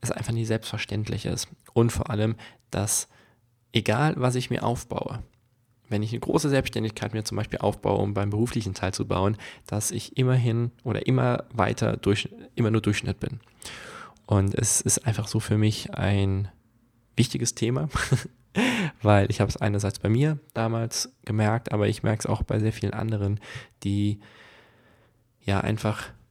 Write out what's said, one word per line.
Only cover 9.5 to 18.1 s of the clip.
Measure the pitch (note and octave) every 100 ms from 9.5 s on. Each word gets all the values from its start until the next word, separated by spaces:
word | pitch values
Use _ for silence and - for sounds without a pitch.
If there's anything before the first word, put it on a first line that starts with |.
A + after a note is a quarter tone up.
| - -
dass | G#2 -
ich | - - -
immerhin | B2+ B2+ A#2+ A#2 A#2+ -
oder | - A2+ -
immer | C3 B2 A#2+ -
weiter | A#2+ G2 A2 A2 -
durch, | - G#2 - - - -
immer | A2+
nur | A2
Durchschnitt | G#2 G#2 - -
bin. | - - - _ - - - - - - -
Und | G#2 G2 G2+
es | G#2+ -
ist | - - -
einfach | A2 G#2+
so | A2
für | - A2
mich | G#2+ G#2+ -
ein | - F#2+ G2 G2 G2 G2+ - _ _ _ _ _ -
wichtiges | - - A#2 -
Thema, | A2+ B2+ D3+ - -